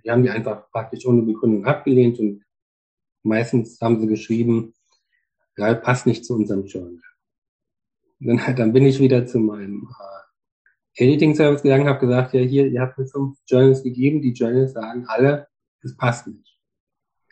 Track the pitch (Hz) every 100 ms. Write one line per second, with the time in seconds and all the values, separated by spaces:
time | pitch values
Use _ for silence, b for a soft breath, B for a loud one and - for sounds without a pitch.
0 | 113 120 123 113 113 104 _ 117 113 110
1 | 127 120 110 107 117 107 123 - - 127
2 | 120 117 107 101 _ _ _ _ _ _
3 | _ _ 110 110 123 123 113 - 117 113
4 | 110 104 - 113 117 113 113 _ _ _
5 | _ _ _ _ _ - 104 117 - 127
6 | 127 113 - 117 104 98 98 92 87 87
7 | _ _ _ _ _ _ _ _ _ _
8 | _ _ 123 120 - 127 110 127 139 135
9 | 131 123 120 120 107 104 98 101 - -
10 | - - - _ _ _ _ _ _ -
11 | 127 151 156 147 147 143 143 135 143 131
12 | 123 123 127 131 127 135 135 120 127 -
13 | 131 139 139 - - 127 135 131 131 123
14 | 135 151 131 117 117 127 131 117 110 123
15 | 120 113 139 147 - _ _ _ 127 -
16 | 123 - - - _ _ _ _ _ _
17 | _ _ _